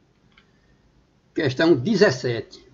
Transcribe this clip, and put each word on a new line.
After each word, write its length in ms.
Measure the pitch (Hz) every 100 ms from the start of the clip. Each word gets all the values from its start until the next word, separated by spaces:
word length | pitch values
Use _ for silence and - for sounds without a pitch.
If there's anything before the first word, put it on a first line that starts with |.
| _ _ _ _ _ _ _ _ _ _ _ _ _
Questão 440 | - 151 - 165 147
dezessete. 920 | 139 202 202 135 131 117 - - -